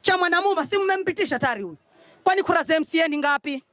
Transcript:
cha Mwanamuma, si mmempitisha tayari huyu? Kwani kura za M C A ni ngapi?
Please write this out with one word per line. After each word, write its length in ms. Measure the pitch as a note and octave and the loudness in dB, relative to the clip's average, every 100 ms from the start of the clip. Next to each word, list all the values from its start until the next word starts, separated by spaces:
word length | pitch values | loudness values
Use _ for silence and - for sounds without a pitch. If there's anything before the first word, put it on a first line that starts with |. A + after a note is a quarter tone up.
cha 160 | - F#4 | 2 2
Mwanamuma, 480 | F4+ F4 G4 F4+ D4+ | 2 2 2 0 0
si 120 | G4+ | -2
mmempitisha 600 | G4 F#4+ F#4 E4 C#4 B3+ | 0 -2 -4 -4 -2 0
tayari 240 | C4+ A3 | -2 -4
huyu? 140 | G3 D3+ _ _ - _ | -10 -14 _ _ -20 _
Kwani 180 | - F#4+ | 0 0
kura 200 | - E4+ | 2 0
za 140 | D#4 D#4+ | 2 0
M 80 | |
C 180 | D#4 D#4+ | 0 0
A 60 | E4 | 0
ni 100 | D4 | 0
ngapi? 460 | C#4+ C#4+ D4 C#4 _ | 0 -2 -4 -10 _